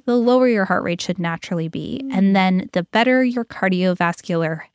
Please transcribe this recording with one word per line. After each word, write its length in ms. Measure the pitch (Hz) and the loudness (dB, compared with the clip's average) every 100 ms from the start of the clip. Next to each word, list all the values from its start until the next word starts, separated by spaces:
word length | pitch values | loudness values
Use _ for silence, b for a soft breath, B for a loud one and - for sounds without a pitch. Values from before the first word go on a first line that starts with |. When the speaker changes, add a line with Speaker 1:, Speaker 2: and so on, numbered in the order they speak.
| 247 | 0
Speaker 1:
the 100 | 240 | 0
lower 300 | 233 254 254 | 4 4 4
your 180 | 214 190 | 2 0
heart 180 | 180 | 0
rate 160 | - 175 | -2 -4
should 180 | - 175 | -4 -4
naturally 480 | 170 165 - 170 160 | -4 -6 -6 -6 -4
be. 320 | 160 160 - | -6 -8 -8
Speaker 2:
Mm. 100 | 269 | -4
Speaker 1:
And 220 | 190 196 196 | 2 4 4
then 340 | 185 185 - | 4 2 0
the 100 | 180 | -4
better 400 | 170 220 247 254 | -2 0 2 2
your 220 | 254 247 233 | 2 -2 -6
cardiovascular 1160 | - 190 180 185 180 170 - - 165 160 160 - | -2 0 2 0 2 0 -2 -4 -2 -2 -4 -12